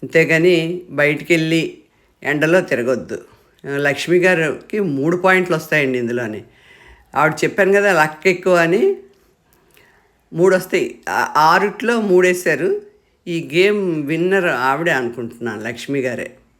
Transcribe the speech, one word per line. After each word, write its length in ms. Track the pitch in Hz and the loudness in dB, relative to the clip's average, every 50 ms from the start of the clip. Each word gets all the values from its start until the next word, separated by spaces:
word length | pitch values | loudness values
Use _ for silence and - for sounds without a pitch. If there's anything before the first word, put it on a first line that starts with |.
| - | -14
అంతేగాని 760 | 139 - 165 160 139 165 160 165 180 180 165 160 165 175 180 - - | 0 2 2 2 4 2 2 4 4 4 2 0 -2 -6 -8 -10 -12
బయటికి 440 | - 139 147 147 151 143 131 - 175 | -4 -2 0 0 0 -2 -2 0 0
వెళ్ళి 440 | 165 160 160 165 165 180 180 - - _ _ _ _ _ _ _ _ - | 0 2 0 0 -2 -2 -4 -8 -14 _ _ _ _ _ _ _ _ -6
ఎండలో 380 | 127 143 151 147 156 165 185 | -4 -2 0 0 2 2 2
తిరగొద్దు. 640 | 175 180 147 117 117 120 131 120 - - 117 - - - _ _ _ _ _ _ _ | 2 0 -4 -2 0 -2 -2 -2 -4 -10 -12 -14 -14 -16 _ _ _ _ _ _ _
లక్ష్మి 540 | 139 143 143 143 143 139 139 - - 165 180 | -8 -6 -4 -2 -2 -2 -4 -2 0 2 2
గారికి 600 | 175 185 185 165 160 151 131 120 - - - 214 | 4 4 2 2 0 -2 -4 -6 -8 -8 -4 -4
మూడు 380 | 202 175 143 135 135 160 175 175 | -2 -2 -2 -2 -2 -2 -2 0
పాయింట్లు 380 | 180 190 185 185 180 180 170 | 2 2 2 2 2 0 -2
వస్తాయండి 440 | 160 160 - - 151 143 131 127 123 | -4 -4 -2 -2 0 0 0 -2 -2
ఇందులోని. 440 | 123 117 120 123 123 113 107 101 - - _ _ _ _ - _ - - - _ _ _ - | -4 -4 -4 -4 -6 -6 -8 -12 -14 -18 _ _ _ _ -20 _ -20 -20 -20 _ _ _ -2
ఆవిడ 180 | 135 147 156 156 156 - | 0 0 0 0 0 -2
చెప్పాను 300 | 156 - - 196 185 196 | -2 0 0 2 4 4
కదా 200 | 202 202 208 190 | 2 4 4 4
లక్ 340 | 165 151 151 - - - 190 | 2 2 0 -2 -2 0 0
ఎక్కువ 280 | 180 180 - 185 180 | 0 0 0 2 2
అని, 400 | 175 165 165 170 214 302 392 392 - - - _ _ _ _ _ _ _ _ _ _ _ _ _ _ _ _ _ _ _ _ _ _ _ _ - | 2 4 2 2 2 2 0 0 -2 -8 -20 _ _ _ _ _ _ _ _ _ _ _ _ _ _ _ _ _ _ _ _ _ _ _ _ -2
మూడు 220 | 160 170 190 185 | 2 2 4 4
వస్తాయి. 440 | 185 185 - - 185 131 - - - _ - | 2 0 0 -2 -2 -2 -2 -8 -12 _ -4
ఆ-, 240 | 90 - 123 - - 147 | -2 -2 -2 0 2 4
ఆరుట్లో 640 | 151 160 170 190 190 208 196 - - 220 240 233 | 4 6 6 4 2 0 -4 -4 -2 -2 0 0
మూడేశారు. 800 | 220 202 180 180 180 180 180 180 - 175 156 143 156 196 403 415 - - _ _ _ _ _ _ _ - | 0 2 4 4 4 4 2 0 0 -2 -2 0 0 -2 -2 -4 -6 -12 _ _ _ _ _ _ _ -8
ఈ 220 | 170 165 147 135 135 | -8 -6 -6 -4 0
గేమ్ 540 | 170 185 202 208 208 196 180 165 156 147 139 | 2 2 2 2 0 0 -2 -2 -2 -2 -4
విన్నర్ 380 | 160 165 170 185 190 196 180 | -2 -2 0 0 0 0 0
ఆవిడే 460 | 175 147 120 123 131 135 143 - 170 | 0 0 0 0 0 0 0 0 0
అనుకుంటున్నాను, 680 | 160 135 123 117 117 127 120 113 117 - 120 117 107 107 107 | 0 0 -2 -4 -6 -8 -10 -12 -10 -8 -8 -8 -8 -6 -8
లక్ష్మి 380 | 113 120 120 - - 139 143 | -10 -10 -10 -8 -6 -4 -4
గారే. 340 | 123 127 120 104 87 - - - _ _ _ _ | -2 -4 -4 -6 -10 -10 -12 -20 _ _ _ _